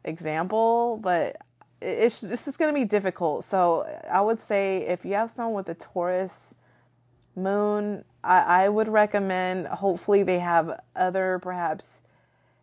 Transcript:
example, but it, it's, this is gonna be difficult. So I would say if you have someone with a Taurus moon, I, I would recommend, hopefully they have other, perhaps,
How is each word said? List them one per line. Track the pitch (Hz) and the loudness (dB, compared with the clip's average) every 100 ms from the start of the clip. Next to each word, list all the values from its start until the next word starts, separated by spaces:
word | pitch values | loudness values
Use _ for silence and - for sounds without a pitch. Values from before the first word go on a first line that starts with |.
example, | - 160 160 160 185 220 226 233 240 220 | -10 -8 -6 -4 -2 0 2 2 0 -2
but | 202 170 127 - - _ _ - | 0 0 0 -6 -18 _ _ -12
it, | - | -6
it's, | 131 233 - | 0 0 0
this | 190 233 285 | -8 -8 -8
is | - | -2
gonna | 311 | 0
be | 294 | 0
difficult. | 220 208 190 - 170 143 | 0 0 0 -2 -2 -4
So | - 190 175 165 - 58 - | -2 2 4 2 -2 -8 -2
I | 185 | 0
would | 214 226 | 2 0
say | - 202 196 190 - | -2 0 0 -2 -2
if | 180 | -4
you | 180 | -2
have | 202 226 | -2 -2
someone | 247 233 | -4 -6
with | 202 185 | -4 -6
a | |
Taurus | 170 - 185 175 185 185 - - - _ _ _ _ _ _ _ 185 | -10 -8 -4 -2 -2 -4 -8 -20 -20 _ _ _ _ _ _ _ -6
moon, | 190 202 208 208 208 202 - _ | -2 0 0 0 -2 -6 -10 _
I, | - 180 - 180 | 4 4 6 6
I | 196 | 4
would | 208 220 | 4 2
recommend, | 214 208 208 190 185 185 185 160 | 4 4 2 0 0 -2 -2 -4
hopefully | 170 196 180 - 202 | -2 -2 0 4 4
they | 185 180 | 4 2
have | 175 170 160 - - - | 2 2 2 -4 -8 -2
other, | 185 190 185 180 | 0 0 0 -2
perhaps, | 180 180 165 175 - - _ _ _ _ _ _ | -4 -4 -4 -4 -10 -20 _ _ _ _ _ _